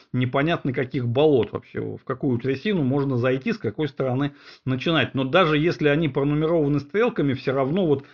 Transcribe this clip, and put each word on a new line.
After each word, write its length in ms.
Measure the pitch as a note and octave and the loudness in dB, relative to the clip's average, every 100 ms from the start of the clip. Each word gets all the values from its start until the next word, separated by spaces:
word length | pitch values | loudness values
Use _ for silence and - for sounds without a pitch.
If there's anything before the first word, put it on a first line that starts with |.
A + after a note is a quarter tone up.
| _ | _
непонятно 640 | B2+ B2+ C#3 D3+ E3 D3+ | -2 0 0 0 0 -2
каких 340 | C3 B2+ C#3+ A#2+ | -4 -4 -4 -2
болот 460 | A#2+ D#3 C3+ G#2 | 2 4 4 2
вообще, 280 | - - A#2 | -4 -8 -8
в 240 | A2 G#2 | -8 -10
какую 340 | - B2+ D3 A#2+ | -10 -6 -2 -2
трясину 440 | B2+ B2+ G#3+ F#3+ | -2 -4 -2 0
можно 360 | C3 C#3+ C#3 B2 | 0 0 0 0
зайти, 340 | B2+ C3+ A3+ | 0 0 -2
с 60 | - | -4
какой 300 | A#2 G#2+ D3+ | -6 -4 -6
стороны 440 | - C3+ B2+ C#3+ - - - | -4 -4 -2 -4 -6 -20 -10
начинать. 500 | B2+ C3 E3+ D#3+ A#2+ | -4 -2 0 0 0
Но 100 | C3+ | -2
даже 340 | C3 E3 E3 D3+ | 2 2 4 2
если 300 | E3+ D3 D3 | 0 2 2
они 200 | D3 D#3+ | 2 0
пронумерованы 720 | C3 C#3 D3 D#3+ E3+ C#3+ C#3+ | 0 0 0 2 2 2 0
стрелками, 540 | C#3 G3+ A#3+ A#3+ C#3+ | 0 0 0 2 0
все 180 | B2+ - | 0 -2
равно 340 | C3 C3 F3+ F3 | 0 0 0 2
вот 200 | C#3 - | 0 -2